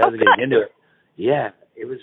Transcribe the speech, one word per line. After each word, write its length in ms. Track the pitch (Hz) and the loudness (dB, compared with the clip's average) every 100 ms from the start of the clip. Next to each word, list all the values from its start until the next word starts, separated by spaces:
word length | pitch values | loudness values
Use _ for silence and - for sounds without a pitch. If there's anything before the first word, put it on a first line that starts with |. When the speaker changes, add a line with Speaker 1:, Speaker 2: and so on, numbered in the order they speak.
Speaker 1:
I 40 | - | 0
was 60 | |
Speaker 2:
Oh, 40 | 113 | 2
Speaker 1:
getting 160 | 523 - | 2 2
Speaker 2:
good. 60 | |
Speaker 1:
into 160 | 131 120 | 2 0
it. 100 | 101 _ _ _ _ - | 0 _ _ _ _ -6
Yeah, 340 | 107 147 110 - _ - | -2 -2 -4 -10 _ -18
it 80 | |
was 140 | 117 127 | -14 -14